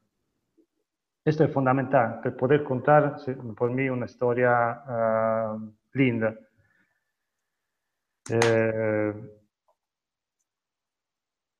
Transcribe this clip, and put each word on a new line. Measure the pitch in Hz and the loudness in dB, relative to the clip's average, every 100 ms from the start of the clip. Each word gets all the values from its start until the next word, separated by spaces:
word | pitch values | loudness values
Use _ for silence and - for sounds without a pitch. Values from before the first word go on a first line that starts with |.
| _ _ _ _ _ _ _ _ _ _ _ _ | _ _ _ _ _ _ _ _ _ _ _ _
Questo | 156 151 | -2 2
è | 147 | 2
fondamentale | 139 131 135 127 139 113 110 | 2 0 0 2 2 2 -2
per | 131 | -8
poter | - 127 147 | -4 2 2
contare, | 147 127 139 151 143 139 | 0 -2 4 4 4 -2
se, | - | -10
per | 131 123 104 120 | -10 -12 -4 -4
me, | 127 135 | -2 -2
una | 123 113 | -4 -8
storia, | - 123 120 123 120 117 120 135 117 113 110 113 113 110 | -4 -2 2 2 4 0 -4 -8 -2 0 0 0 0 -4
eh, | 110 110 - _ | -6 -12 -18 _
linda. | 131 131 117 113 110 - _ _ _ _ _ _ _ _ _ _ _ _ _ _ _ _ _ - | 0 0 2 -2 -4 -14 _ _ _ _ _ _ _ _ _ _ _ _ _ _ _ _ _ -4
Eh, | 113 117 113 113 110 110 107 107 104 - - _ _ _ _ _ _ _ _ _ _ _ _ _ _ _ _ _ _ _ _ _ _ | 2 4 4 2 0 -2 0 -2 -6 -12 -20 _ _ _ _ _ _ _ _ _ _ _ _ _ _ _ _ _ _ _ _ _ _